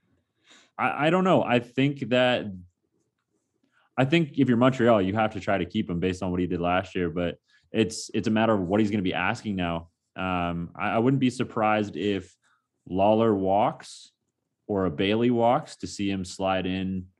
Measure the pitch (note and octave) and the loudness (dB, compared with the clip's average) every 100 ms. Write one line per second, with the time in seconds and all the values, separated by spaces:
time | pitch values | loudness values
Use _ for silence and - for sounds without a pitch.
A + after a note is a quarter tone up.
0 | _ _ _ _ _ - _ - A#2+ - | _ _ _ _ _ -20 _ -4 -4 0
1 | D#3 F#3 F#3 C#3 A2 A#2+ - - C#3 C#3 | 2 4 4 4 4 0 0 0 0 -2
2 | G#2+ B2 B2+ A#2 G#2 F#2 F2+ _ _ _ | 0 2 2 2 -2 -12 -18 _ _ _
3 | _ _ _ _ _ _ _ _ _ - | _ _ _ _ _ _ _ _ _ -2
4 | C3+ E3+ D3 C#3+ B2+ A#2 C3 C3 A#2 G#2+ | 2 2 2 2 2 4 4 4 4 4
5 | F#2 A2 A2 G2 G#2 G2 F2 G#2+ F#2+ F2 | 2 0 -2 -4 -2 -2 -2 -4 -4 -2
6 | F#2 F2+ F#2 F2+ F2 F2 F2 F#2 F#2+ F#2+ | -2 -2 -2 -2 -2 -2 0 0 -2 -4
7 | F2 E2+ E2+ - _ _ _ A2 A2 - | -4 -2 -4 -6 _ _ _ -2 -2 -4
8 | - A2 A2 G#2+ A2+ G#2 F2 G#2+ G#2 G#2+ | -8 -4 0 2 2 2 2 0 0 0
9 | F2+ C2 F#2+ A#2 G#2+ F#2+ F2 E2 E2+ _ | -2 -2 -2 -4 -6 -4 -4 -4 -8 _
10 | _ - F#2 F2+ F2 E2+ E2+ - G2+ A2 | _ -8 -4 -2 -2 -4 -8 -6 -2 0
11 | B2 C3+ B2+ B2 A2 A#2 G#2+ G#2+ G2+ D2 | 2 2 0 -2 -6 0 0 2 -2 -2
12 | G2+ G2 F2+ _ _ _ _ _ - F#2 | -2 -2 -6 _ _ _ _ _ -6 2
13 | G2+ A2 A2+ G2 F#2 G2 C#3 D3+ - - | 4 4 4 2 2 2 2 -2 -14 -20
14 | - _ _ _ _ _ - G2 F#2 D2 | -20 _ _ _ _ _ -6 -2 -2 0
15 | G2 A2 A#2+ A#2 A#2 D3 - - F#2+ - | 0 2 2 2 2 2 -2 -14 -12 -6
16 | G2 F#2+ F2+ - F#2+ F#2+ F#2 F#2+ F#2+ F#2 | -4 -4 -6 -4 -2 0 -2 -4 -4 -6
17 | F2+ | -10